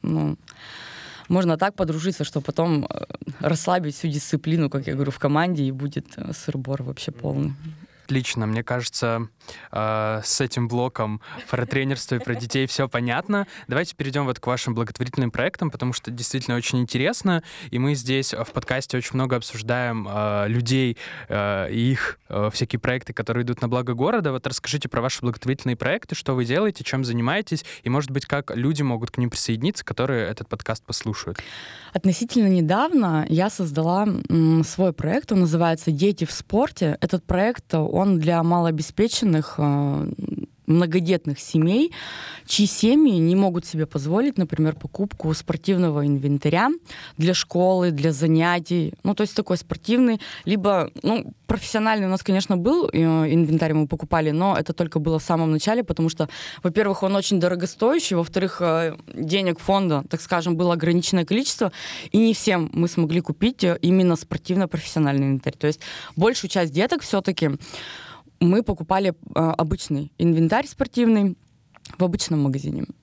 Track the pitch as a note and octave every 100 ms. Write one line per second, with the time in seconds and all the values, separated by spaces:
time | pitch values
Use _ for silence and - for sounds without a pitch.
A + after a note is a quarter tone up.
0 | - D#3+ D3+ D#3 - - - - - -
1 | - - - F3+ F3+ D#3+ G3 G3+ F3 D#3+
2 | F3 F3 D3 D3+ C#3 C#3+ E3+ D3+ - -
3 | - - - C#3 D3 D#3+ - F3+ D#3 C#3+
4 | E3 D3 - D#3 D#3+ E3 C#3+ C#3 C3 C#3
5 | C#3 - C#3+ D3 F3 E3+ C3+ C3+ C#3+ C#3+
6 | - - - - - C#3 B2+ C#3 B2+ C#3
7 | - - D3 C#3 C#3+ C#3 D#3 D#3 F3 _
8 | _ C3+ B2 - A2 A2 A2+ B2 A#2+ -
9 | A#2+ A2+ A2+ _ - - - - A2 A2
10 | G#2+ A2 - - C3 - A#2+ A#2+ B2+ -
11 | A2 G#2+ - - - B2 A#2+ C#3 C3+ C3+
12 | - B2 B2 A#2 A#2 C3+ C3 - C3+ A#2+
13 | B2 B2 F#3 G2+ G3+ - - B2+ F3 -
14 | C#3 C#3 C#3 B2 - B2 - A#2 A2+ -
15 | B2 - A#2+ - C#3 - D#3+ - B2+ B2
16 | - A#2+ A#2+ C3+ B2 A#2+ A#2 B2+ B2 B2
17 | C#3+ A#3+ G3 E3+ - - C#3+ B2 C3+ C#3+
18 | A#2+ C3+ C3+ - A2+ - - B2+ - B2+
19 | - C3 C3 B2 - A2+ A2 B2 B2 A2+
20 | G2 G2+ G#2 G#2 G#2 A#2 A#2 C3 B2+ A#2
21 | - - - G#2 G2+ G2 F#2 A2+ A#2+ C3
22 | - - _ G2+ G#2+ - B2 A#2+ - B2+
23 | - A#2+ A2+ A#2 A#2+ A#2+ A#2+ B2 B2+ A#2
24 | D3 A#3 D#3 C3 - B2+ - D3 C3+ -
25 | A#2 - A#2+ A#2 B2 C#3 B2+ A#2+ - G3
26 | - - - C3 A#2 C#3+ G#3+ - - C3+
27 | B2+ A#2 A#2 F3+ A3 D#3+ - - - C3
28 | C#3 C3+ - C#3+ - A2+ C3 D3+ C#3+ A#2
29 | A#2 - B2 - - A2+ C#3+ - - -
30 | C3 B2+ G2 A2 G#2 G#2+ - A2+ - -
31 | - G#2+ - F2 - - - - - -
32 | F#3+ F3 A#3+ B3 G#3 F#3 D#3+ F#3+ D4+ E4
33 | G3 D#3+ - D#3+ F#3+ - E3+ C#3+ D#3+ F#3
34 | G#3+ F#3 - E3 D#3+ D#3+ D#3+ - F#3 D#3+
35 | D3+ A3 - G3+ F3 D#3+ E3+ E3 - D3
36 | F#3+ G3+ D#3+ - - G3+ C#4+ - E3 D3
37 | - F3+ - F3+ G#3 B3 - E3 D3+ F3
38 | G3 F3+ D#3 E3+ E3 F3 E3 D#3 D#3+ -
39 | A3+ - G#3+ D#3 D3+ - D3 C#3+ C#3+ C#3+
40 | D3 - - - - _ - D#3+ F3 E3+
41 | E3 F3+ - C#3 - E3 D#3+ G#3+ E4 -
42 | - - - - - - G#3 - G#3+ C#4+
43 | D4+ F#3 D#3+ F3+ G3 F3 - D#3 D3+ D3+
44 | C#3 F3+ C#4 A#3+ F3 D#3 D#3 D3+ - -
45 | G3+ - D#3 D#3+ - E3 - F#3+ F3 D3
46 | C#3+ C#3+ C#3 C#3+ D3 E3 A#3+ E4 - -
47 | - - D#3+ F3+ - F3 F#3 F#3 F3+ D3+
48 | D#3 C#3+ D#3+ D#3+ E3+ F3 D#3+ F3 D#3+ -
49 | F#3+ G3+ G#3+ - - F3 - D#3+ - A#3+
50 | B3+ A3 - - - G#3 F#3+ F#3+ D#3 -
51 | - A3+ - - - G#3+ - A3 A3 A3
52 | F#3+ F#3 - F#3+ F#3+ F#3 F#3 E4+ - -
53 | E3 D#3+ D#3 E3 D#3 D#3 D#3+ D#3 D3 D#3+
54 | D#3 E3+ D#3 D3+ F#3+ E3 D3 E3 E3+ D#3+
55 | D3+ D#3+ - E3 D#3+ D#3 - A#3 G#3+ -
56 | E3 D#3+ D3+ - - - F3+ E3 G#3 F#3+
57 | F#3+ G3 F#3+ G3 F3+ F3+ F3 - A3 D#4+
58 | - F3+ E3 - F#3 - F3 D#3+ E3 -
59 | - - D#3+ F#3 F#3 E3 - G3 F#3+ D3
60 | - E3 - F3 E3+ E3 F3 E3+ E3 F3
61 | E3+ F#3+ E3 G#3+ C4+ - G#3 - - -
62 | - G#3 A3+ G#3+ - F#3 D#3+ - E3+ -
63 | E3 E3 E3+ D#3 G#3+ C4 F#3 E3+ F3 F#3
64 | F#3 E3 - D#3+ - F3+ F#3 D#3 - -
65 | D3 C#3 C#3 C3+ C3+ - D3+ D3+ - -
66 | - - G#3 B3 F#3+ F#3+ E3 C#3+ A3+ E4+
67 | - G3 F#3 F3 D#3 C#3+ - - - -
68 | - - - _ F3 G3 A3+ F#3+ D#3+ F#3+
69 | G3 E3+ - - E3 - D#3+ - - C#3+
70 | D3 _ E3+ E3 E3 A3 C#4+ - C4 -
71 | A#3 A3 G3+ F3 _ _ _ - - -
72 | F3+ F3 - D#3 C#3 C3+ C#3 D3 - -